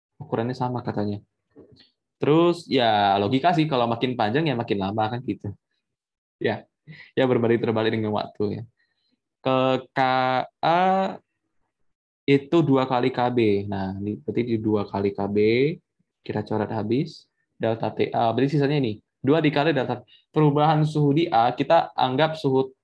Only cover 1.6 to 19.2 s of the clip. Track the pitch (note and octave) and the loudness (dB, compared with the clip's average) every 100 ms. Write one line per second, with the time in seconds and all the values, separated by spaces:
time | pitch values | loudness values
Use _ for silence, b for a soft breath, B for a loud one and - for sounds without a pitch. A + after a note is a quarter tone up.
1.6 | - b b _ _ _ C3+ D#3+ F3 F3 | -20 b b _ _ _ 2 4 4 0
2.6 | - B2+ A#2 G#2 G2+ G2 G2+ C3 E3+ D#3+ | -2 2 2 4 4 4 2 2 2 2
3.6 | D#3 C3 A#2 A#2 B2+ A#2+ G#2+ C3 D#3+ A#2+ | 0 0 0 0 -2 -2 -2 0 -2 -4
4.6 | A2+ G#2 F#2+ A2 A2 A#2+ - G2 G2 G2 | -4 -4 -2 -2 -4 -4 -8 -8 -10 -14
5.6 | _ _ _ _ _ _ _ _ A#2 - | _ _ _ _ _ _ _ _ -6 -6
6.6 | - _ - D#3 B - C3 A#2+ A#2 A#2 | -12 _ -20 -20 B -2 0 2 2 0
7.6 | A2+ A2 A2+ A2+ G#2+ G#2 - _ G#2 G#2 | 0 -2 -2 -2 -4 -4 -6 _ -6 -6
8.6 | A2+ _ _ _ _ _ _ _ C3+ C3 | -12 _ _ _ _ _ _ _ -2 0
9.6 | C3 C3 - - C3 C3 B2+ B2+ - _ | 2 0 -4 0 0 2 0 -2 -4 _
10.6 | D3+ E3+ F#3 F#3+ F#3+ G3 _ _ _ _ | 0 2 2 0 -2 -8 _ _ _ _
11.6 | _ _ _ _ _ _ - C#3 C#3 E3+ | _ _ _ _ _ _ 2 2 4 2
12.6 | C#3+ C3+ C3 B2 C3 C3 B2 B2 A2 G2+ | 4 2 2 0 0 0 0 2 2 2
13.6 | G2+ G2 F#2+ G2 G#2 G#2 - G#2+ A#2+ A2+ | -2 -6 -6 -6 -8 -6 -6 -4 -2 -2
14.6 | A2 G#2+ G2 G2 G2+ G2+ G2+ G#2 G#2+ A#2+ | 0 -2 -2 -2 -4 -2 -2 2 2 2
15.6 | C#3+ F#3 _ _ _ _ - G#2+ G#2 G#2+ | 0 -4 _ _ _ _ -8 -8 -4 -4
16.6 | G#2 A2 G#2+ A#2+ - - _ _ _ _ | -4 -4 -2 -2 -4 -10 _ _ _ _
17.6 | A2+ A2+ A2 - - A#2 A#2 A2+ C#3 D3 | -4 -2 -4 -2 -2 0 0 0 0 2
18.6 | C#3 D3 B2 G#2 _ _ | 0 0 -2 -6 _ _